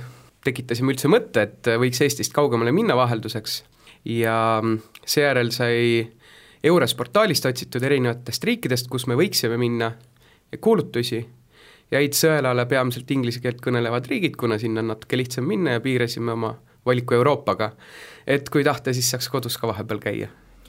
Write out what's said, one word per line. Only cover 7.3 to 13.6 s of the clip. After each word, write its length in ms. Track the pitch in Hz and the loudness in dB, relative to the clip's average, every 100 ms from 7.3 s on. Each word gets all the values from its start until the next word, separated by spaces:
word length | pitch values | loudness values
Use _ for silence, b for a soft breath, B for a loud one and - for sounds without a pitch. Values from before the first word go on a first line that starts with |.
| 139 135 | 2 0
otsitud 340 | 123 - 127 | -4 -6 -4
erinevatest 600 | 131 143 123 120 123 - - | 0 2 2 -2 -6 -6 -2
riikidest, 440 | 240 147 123 123 | -2 0 -2 -2
kus 180 | 127 127 | -6 -2
me 80 | 123 | 0
võiksime 400 | 196 - 120 117 | 0 0 -2 0
minna, 360 | 120 117 113 117 - b b b _ | 0 0 -2 -6 -16 b b b _
ja 60 | - | -2
kuulutusi. 640 | 220 220 170 123 120 113 120 - _ b b b b | 2 2 2 -4 -2 -4 -8 -14 _ b b b b
Jäid 220 | 135 143 147 | 0 2 2
sõelale 520 | 160 156 131 123 120 | 2 4 2 2 2
peamiselt 400 | 135 127 120 123 | 2 2 -2 -4
inglise 300 | 135 120 120 | -2 0 -2
keelt 220 | 123 120 | -4 -4